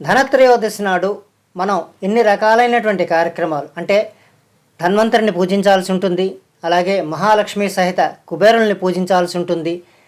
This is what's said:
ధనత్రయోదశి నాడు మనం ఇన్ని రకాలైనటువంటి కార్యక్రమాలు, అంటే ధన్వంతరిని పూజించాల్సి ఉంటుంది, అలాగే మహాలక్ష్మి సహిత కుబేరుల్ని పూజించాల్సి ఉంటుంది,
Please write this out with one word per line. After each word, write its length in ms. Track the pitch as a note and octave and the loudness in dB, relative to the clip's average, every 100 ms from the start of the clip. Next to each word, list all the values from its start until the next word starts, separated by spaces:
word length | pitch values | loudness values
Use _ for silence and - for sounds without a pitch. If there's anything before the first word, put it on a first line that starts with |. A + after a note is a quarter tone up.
ధనత్రయోదశి 800 | D3 A#3 C4 C4 B3+ A#3+ G#3+ G#3 | 0 0 2 4 4 4 0 -4
నాడు 280 | G3+ F3+ F#3+ G3+ - _ _ F3+ | -2 -2 -2 -6 -14 _ _ -6
మనం 220 | G3 F#3 - _ | -4 -4 -6 _
ఇన్ని 200 | F#3+ A#3 | -2 2
రకాలైనటువంటి 800 | G#3+ G3+ G#3+ A3+ A#3+ A#3+ G3+ F#3 | 2 2 2 2 2 0 0 -2
కార్యక్రమాలు, 640 | E3+ E3 E3+ E3 E3+ D3 D3 E3+ | 0 0 -2 -4 -4 -4 -8 -10
అంటే 340 | E3+ G3+ G#3+ - _ _ _ _ _ - | -2 0 -2 -10 _ _ _ _ _ -4
ధన్వంతరిని 500 | F3 G3+ A3+ A#3 G#3+ F3 | 0 2 2 2 0 0
పూజించాల్సి 520 | F#3 G3 G3+ F#3+ F#3 | 0 2 2 2 2
ఉంటుంది, 320 | F#3 F#3+ F3 F#3+ - _ _ | -2 -2 -2 -4 -6 _ _
అలాగే 300 | E3+ F3 F3+ G3 D#3 | -2 0 0 -2 -4
మహాలక్ష్మి 540 | D#3 G#3 G#3 G3+ G3+ G3 G3 | -2 2 2 0 -4 -4 -2
సహిత 240 | F3+ F#3 D#3+ - - | -2 0 -2 -4 -12
కుబేరుల్ని 480 | D#3 G#3 A3+ A3 F#3 | 2 4 4 2 0
పూజించాల్సి 520 | F3+ F3 F3+ F#3 F3 F3 | -2 -2 0 0 0 -4
ఉంటుంది, 340 | E3+ E3+ D#3+ F3 - _ | -4 -4 -4 -8 -12 _